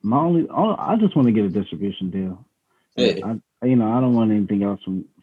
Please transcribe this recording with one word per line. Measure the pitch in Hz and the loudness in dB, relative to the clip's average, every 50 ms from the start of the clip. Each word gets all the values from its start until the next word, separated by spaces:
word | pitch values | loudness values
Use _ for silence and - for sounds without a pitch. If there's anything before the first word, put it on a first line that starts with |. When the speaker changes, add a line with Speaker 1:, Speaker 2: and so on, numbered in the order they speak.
Speaker 1:
my | - 101 117 139 | -4 -2 0 0
only, | 156 170 175 165 156 - | 2 2 2 0 0 -2
all, | - 131 180 220 208 - | -2 -2 0 0 -2 -2
I | - - 208 233 | -2 -2 0 2
just | 214 190 - | 2 2 2
wanna | 156 131 120 | 4 4 4
get | 110 110 104 | 4 2 0
a | 98 | 0
distribution | 87 101 98 - - 80 98 101 95 - 95 92 | -2 -4 -4 -6 -6 -6 -6 -6 -6 -6 -6 -6
deal. | 87 98 95 95 92 92 - _ _ _ _ _ _ _ _ _ _ | -6 -4 -6 -6 -8 -10 -16 _ _ _ _ _ _ _ _ _ _
Speaker 2:
Hey. | - 123 110 90 95 95 | 0 0 0 0 0 -4
Speaker 1:
I, | 107 113 107 - _ _ _ - | -6 -6 -8 -8 _ _ _ 0
you | 127 127 | 2 2
know, | 123 113 110 117 | 2 2 2 2
I | 123 | 2
don't | 127 127 123 | 2 2 4
want | 117 113 110 | 4 2 2
anything | 107 107 101 92 104 101 101 | 2 2 0 0 0 0 0
else | 101 101 92 - | -2 -4 -4 -6
from, | - 95 95 - - _ _ | -6 -6 -6 -8 -10 _ _